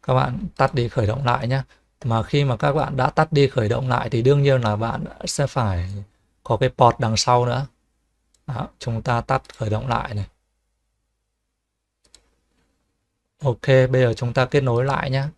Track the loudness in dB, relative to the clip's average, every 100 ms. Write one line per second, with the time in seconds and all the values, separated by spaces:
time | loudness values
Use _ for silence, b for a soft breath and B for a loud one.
0 | 0 0 0 -4 -10 0 0 0 -2 0
1 | -2 0 -2 -2 -2 -4 -4 b _ _
2 | -2 -2 0 0 0 0 0 0 -2 0
3 | 0 0 2 4 2 2 0 0 0 -2
4 | 0 2 4 4 4 2 2 -2 -2 -4
5 | -8 -10 -8 -4 -2 0 0 -2 -4 -8
6 | -12 _ _ _ -4 0 0 4 4 4
7 | -2 0 2 2 2 -2 -6 _ _ _
8 | _ _ _ _ -10 -8 -8 _ -6 -6
9 | -2 -2 0 -4 -4 -8 -4 -4 -2 -4
10 | -4 -6 -8 _ _ _ _ _ _ _
11 | _ _ _ _ _ _ _ _ _ _
12 | _ _ _ _ _ _ _ _ _ _
13 | _ _ _ _ -4 -4 2 4 4 2
14 | 2 0 -2 -2 0 0 0 0 0 -2
15 | -2 -4 -4